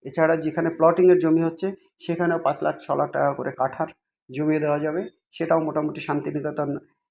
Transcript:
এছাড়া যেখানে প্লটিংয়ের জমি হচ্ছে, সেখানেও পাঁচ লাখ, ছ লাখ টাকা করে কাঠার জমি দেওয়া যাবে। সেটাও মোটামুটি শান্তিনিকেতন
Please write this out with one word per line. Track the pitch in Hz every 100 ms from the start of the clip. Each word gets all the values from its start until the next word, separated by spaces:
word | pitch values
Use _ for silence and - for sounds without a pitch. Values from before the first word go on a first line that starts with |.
এছাড়া | 139 147 160 165
যেখানে | 156 156 165
প্লটিংয়ের | 165 160 175 180 180
জমি | 165 160
হচ্ছে, | 165 165 190 190 _ _
সেখানেও | - 170 170 165
পাঁচ | 165 147
লাখ, | 156 151
ছ | -
লাখ | 143 147
টাকা | 139 143
করে | 139 127
কাঠার | 139 131 - 160 - _ _ _
জমি | 131 151 156
দেওয়া | 151 147
যাবে। | 151 160 214 _ _
সেটাও | - 165 165
মোটামুটি | 156 151 151 147
শান্তিনিকেতন | 147 147 151 147 143 147 143 139 _ _ _